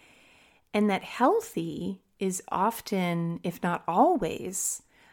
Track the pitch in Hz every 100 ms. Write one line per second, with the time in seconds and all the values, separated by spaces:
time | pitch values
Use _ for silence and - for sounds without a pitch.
0 | - _ _ _ _ _ _ 208 208 190
1 | - - 262 440 - - 165 - 180 190
2 | _ - 190 185 - 170 208 226 - 190
3 | 175 170 170 170 175 165 180 170 - 180
4 | 311 320 170 - 180 190 - - _ _
5 | -